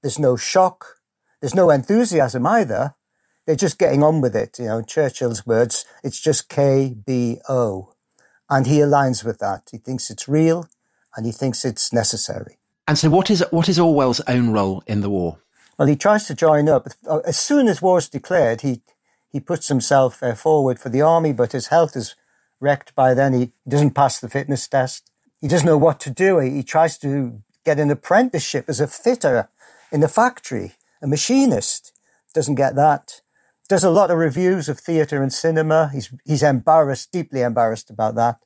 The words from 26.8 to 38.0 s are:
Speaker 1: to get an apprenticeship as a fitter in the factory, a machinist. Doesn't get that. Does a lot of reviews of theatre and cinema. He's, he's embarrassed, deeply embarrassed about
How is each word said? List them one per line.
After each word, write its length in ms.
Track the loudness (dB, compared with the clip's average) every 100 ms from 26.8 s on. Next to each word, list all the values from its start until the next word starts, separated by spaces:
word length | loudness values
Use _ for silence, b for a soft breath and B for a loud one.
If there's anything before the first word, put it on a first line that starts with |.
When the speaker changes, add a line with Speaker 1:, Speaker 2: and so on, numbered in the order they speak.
| 0 -2
Speaker 1:
to 420 | -6 -4 -6 -10 _ _
get 160 | -2 0
an 120 | 0
apprenticeship 720 | -2 2 2 2 -2 -4 -6 -6
as 120 | -4
a 80 | -4
fitter 640 | -2 -2 0 0 0 -2 b b b b
in 80 | 0
the 80 | 2
factory, 680 | 2 0 -2 -10 -10 -10 _ _ _
a 40 | -4
machinist. 840 | -2 0 2 2 0 -2 -8 -12 _ _ _ _
Doesn't 220 | -4 -2 0
get 200 | 0 2
that. 460 | 2 2 -6 -20 _ _ _ _ -2
Does 160 | 2
a 80 | 4
lot 180 | 4 4
of 80 | 2
reviews 500 | 0 0 0 0 -4
of 120 | -8
theatre 420 | -2 -2 0 -2
and 100 | -4
cinema. 600 | -2 -2 0 2 2 0
He's, 180 | -6 -12 -16 -4
he's 160 | 0
embarrassed, 680 | 2 2 2 4 2 -2 -6
deeply 300 | -8 -6 -4
embarrassed 500 | -2 0 0 -2 -10
about 240 | -4